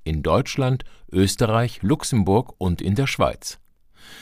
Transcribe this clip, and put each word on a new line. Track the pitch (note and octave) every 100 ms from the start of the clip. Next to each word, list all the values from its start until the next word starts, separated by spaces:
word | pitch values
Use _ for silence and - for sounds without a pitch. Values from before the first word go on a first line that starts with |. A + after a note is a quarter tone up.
in | D#2+ D#2
Deutschland, | D#2 F#2+ C3 - C3 C3 - - -
Österreich, | F#2 G2 - A2+ A2+ A#2+ -
Luxemburg | F#2+ D#3 - A#2 F2+ G#2 - -
und | F#2 E2
in | F#2
der | G#2 C3+
Schweiz. | - D#2 - - - - _ _ - - -